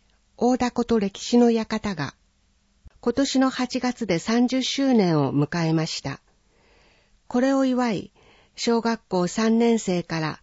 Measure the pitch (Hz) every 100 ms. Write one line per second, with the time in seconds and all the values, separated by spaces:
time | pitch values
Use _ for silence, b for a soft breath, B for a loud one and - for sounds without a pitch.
0 | _ _ _ - 240 254 247 - 233 226
1 | 196 - - 240 240 226 220 220 208 160
2 | 135 - _ _ _ _ _ _ - _
3 | 240 240 277 262 262 - 254 254 247 -
4 | 208 165 - 233 247 262 247 - 277 233
5 | 180 156 139 135 147 175 160 160 - -
6 | 139 139 _ _ _ b b b b b
7 | b b _ 247 269 269 262 247 247 196
8 | - b b b b - - 233 226 226
9 | _ 185 180 - 220 226 233 226 - 180
10 | - 165 156 -